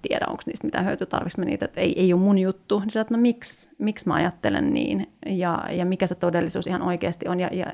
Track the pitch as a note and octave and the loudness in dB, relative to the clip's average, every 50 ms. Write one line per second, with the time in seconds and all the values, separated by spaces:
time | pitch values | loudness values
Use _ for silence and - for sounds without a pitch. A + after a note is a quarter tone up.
0 | - - - - - - - - - - - G#3+ - - - - F3+ F#3+ - - | -6 -4 -2 -2 -2 -2 -4 -6 -6 -8 -8 -6 -6 -4 -2 -2 -2 -2 -2 -2
1 | F#3 - - - - - - - F#3 - G3+ - - - - - F#3+ - - - | -4 -4 -2 -2 -4 -4 -4 -4 -2 -2 -2 -2 -4 -4 -4 -2 0 0 2 4
2 | F#3 F#3 F3 F3+ F#3 G3+ G3+ G3 F#3 F#3+ F#3+ - _ - G3+ G#3 G3 A3 - A3 | 4 4 6 6 6 6 4 4 4 2 -2 -4 _ -2 0 0 0 0 -2 -2
3 | A3 A3 A#3 A#3 A#3+ A#3+ A#3 A#3+ - - - - - _ _ - - G#3+ G#3 - | -2 0 2 4 4 4 4 2 -4 -20 -20 -20 -20 _ _ -4 -2 -2 -2 -2
4 | - - D3+ - - - - - - G#3 G3 - - - - - - - - G3 | 0 0 2 2 2 0 -2 -2 -2 0 0 2 2 2 2 2 0 0 -2 -2
5 | G3 - _ _ - - F#3+ F#3 F3+ F3 E3 - - - - F3 F3 F3+ F#3 F3+ | -4 -6 _ _ -6 -4 -2 0 0 0 0 -2 -2 -4 -2 -2 0 0 0 0
6 | - F3 F3 - - F3 E3 F3 F3 - - - - F3+ F#3 F3+ - F3+ F3 F3 | 0 0 0 0 0 0 2 2 0 0 -2 -4 -4 -2 -2 -2 0 0 -2 0
7 | G3 F#3+ E3+ - - - F3+ F3+ F3+ F3+ - F3+ F3+ - | -2 -2 -4 -4 -4 -2 -2 -2 -2 -2 -2 -4 -4 -6